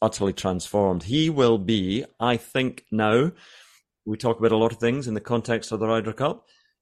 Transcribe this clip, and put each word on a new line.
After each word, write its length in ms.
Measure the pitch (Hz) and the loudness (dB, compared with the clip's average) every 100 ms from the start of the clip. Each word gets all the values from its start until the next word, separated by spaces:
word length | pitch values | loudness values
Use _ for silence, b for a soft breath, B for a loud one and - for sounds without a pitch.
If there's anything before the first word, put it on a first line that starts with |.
utterly 300 | 110 - 98 | -2 0 -4
transformed. 680 | 92 95 90 - 104 98 90 | -2 -4 -4 -2 0 0 0
He 280 | 87 143 160 | -2 0 0
will 260 | 143 120 110 | 2 4 2
be, 480 | 95 107 92 110 - - | 2 0 0 -4 -6 -4
I 180 | 120 117 | -2 -2
think 460 | - 135 131 - - | -2 -2 -2 -6 -6
now, 400 | 110 107 117 160 - B B B B _ _ 107 | 0 2 4 2 -4 B B B B _ _ -10
we 120 | 107 | -4
talk 200 | 120 113 | -2 2
about 140 | 110 | 4
a 60 | 110 | 4
lot 160 | 113 | 2
of 40 | 113 | 2
things 300 | 117 135 127 | -2 0 -4
in 80 | 107 | -6
the 60 | |
context 500 | - 117 117 113 - | -2 -2 0 -4 -4
of 80 | 107 | -4
the 80 | 110 | 0
Ryder 260 | 113 107 | 0 -2
Cup. 320 | 107 143 - _ b b b | -2 -4 -4 _ b b b